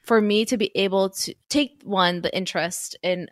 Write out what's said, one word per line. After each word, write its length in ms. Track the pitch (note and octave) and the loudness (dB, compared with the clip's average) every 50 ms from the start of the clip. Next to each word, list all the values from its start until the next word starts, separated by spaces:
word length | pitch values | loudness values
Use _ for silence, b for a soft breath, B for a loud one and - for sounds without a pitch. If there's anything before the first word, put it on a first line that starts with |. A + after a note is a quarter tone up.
| _ | _
for 180 | - A#3 A3 | 2 2 4
me 240 | G#3+ G#3 G#3 G#3+ A3+ | 4 4 2 2 2
to 100 | - B3+ | 2 0
be 140 | G#3 F#3+ - _ | 0 0 -2 _
able 340 | - G3 F#3+ F#3 G3 G3 F#3+ | 0 0 2 2 2 2 0
to 240 | F#3+ - - - - _ _ _ | -2 -6 -8 -8 -8 _ _ _
take, 320 | - D4 D4 - _ _ - | 0 0 0 0 _ _ -8
one, 380 | F#3+ G3+ F#3+ F3+ F3 F3 F3 | -2 2 2 2 2 2 0
the 120 | E3+ - - | -4 -4 -4
interest 640 | F#3 F#3 - - F3 D#3+ F3 F#3 - - - - - - | -4 -6 -4 -4 -4 -4 -4 -6 -8 -10 -12 -12 -6 -2
in 240 | F3+ F3+ F3+ F3 - | -2 -2 -2 -4 -6